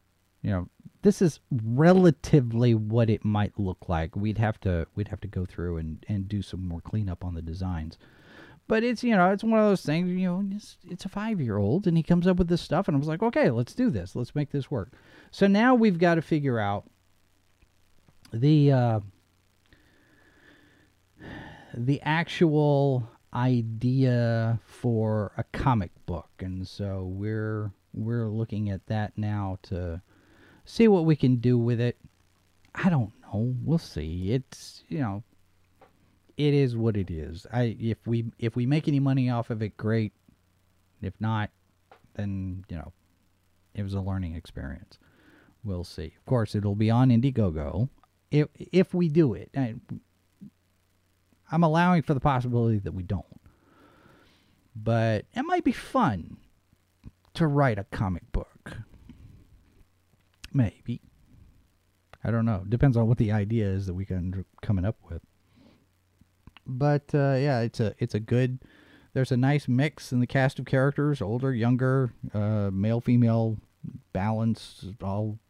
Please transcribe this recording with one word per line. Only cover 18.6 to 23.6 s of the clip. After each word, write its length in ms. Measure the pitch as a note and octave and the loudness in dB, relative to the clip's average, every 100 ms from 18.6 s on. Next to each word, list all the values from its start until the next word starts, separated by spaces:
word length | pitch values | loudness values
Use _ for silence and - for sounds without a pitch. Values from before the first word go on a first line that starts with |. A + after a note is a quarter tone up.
| C#3+ | 6
uh, 280 | C3+ A#2+ A2 G2+ - _ _ _ _ _ _ _ _ _ _ _ _ _ _ _ _ _ _ _ _ - - - - - | 4 2 0 -4 -16 _ _ _ _ _ _ _ _ _ _ _ _ _ _ _ _ _ _ _ _ -18 -16 -16 -20 -16
the 280 | A#2+ A#2+ C#3+ | -6 -2 -2
actual 1080 | D3 D#3+ E3+ - E3+ D3+ D3 C#3 C#3 B2+ A2+ - _ | -2 -2 -4 2 2 4 4 4 2 0 -4 -12 _
idea 1300 | A#2+ B2+ B2 | -2 2 2